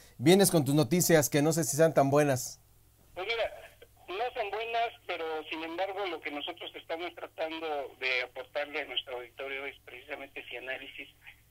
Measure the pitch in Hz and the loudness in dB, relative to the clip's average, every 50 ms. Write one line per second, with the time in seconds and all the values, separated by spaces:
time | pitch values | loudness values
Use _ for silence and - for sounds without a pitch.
0 | - - _ - 117 156 185 202 196 - - 165 131 135 139 151 147 110 170 180 | -20 -18 _ 2 6 8 8 8 8 6 6 4 4 4 4 4 4 4 4 4
1 | - - 170 156 139 - - 147 143 160 156 170 151 - - 139 160 160 160 151 | 6 6 6 6 6 4 2 4 4 4 2 2 0 0 4 4 4 6 6 4
2 | 139 139 139 147 147 143 135 127 - - - - _ _ _ _ _ _ _ _ | 4 6 6 4 4 4 2 0 -2 -8 -12 -16 _ _ _ _ _ _ _ _
3 | _ _ - - 370 440 466 453 427 - - - - - - - - _ _ _ | _ _ -10 -8 -4 -4 -2 -2 -2 -2 -4 -8 -18 -20 -20 -20 -20 _ _ _
4 | - - 359 392 240 247 247 254 214 202 196 220 226 233 233 233 233 226 - - | -14 -8 -6 -4 -4 -4 -4 -4 -6 -4 -4 -6 -6 -4 -2 -2 -2 -2 -4 -10
5 | _ - 175 160 165 160 160 156 156 - 170 160 160 165 165 175 190 202 190 196 | _ -8 -6 -6 -4 -6 -6 -6 -6 -8 -8 -8 -8 -8 -6 -4 -4 -4 -4 -4
6 | 202 180 165 147 - 151 147 147 - 180 165 - 196 160 - - - - 165 165 | -6 -6 -6 -8 -8 -8 -8 -8 -8 -8 -10 -10 -12 -14 -14 -14 -10 -10 -8 -8
7 | 175 170 - - - - - - 160 156 160 160 165 156 147 143 131 - - - | -8 -8 -10 -12 -14 -12 -8 -6 -6 -6 -6 -6 -6 -4 -4 -4 -6 -8 -8 -4
8 | 131 131 127 127 127 - - 131 - - - 147 147 147 143 151 139 139 - - | -2 0 0 0 -2 -4 -8 -12 -10 -8 -6 -6 -6 -4 -6 -6 -6 -6 -6 -6
9 | - 139 127 120 123 117 - - 135 139 135 135 139 139 - - - - 123 123 | -6 -6 -8 -10 -10 -10 -12 -10 -8 -8 -8 -8 -8 -10 -12 -14 -18 -18 -18 -16
10 | 127 147 143 135 139 143 - - - - 127 120 123 131 131 131 139 139 - - | -14 -12 -12 -12 -12 -14 -14 -14 -12 -12 -12 -10 -8 -8 -10 -10 -10 -14 -16 -16
11 | 139 - - _ - - - _ _ _ | -16 -18 -20 _ -20 -20 -20 _ _ _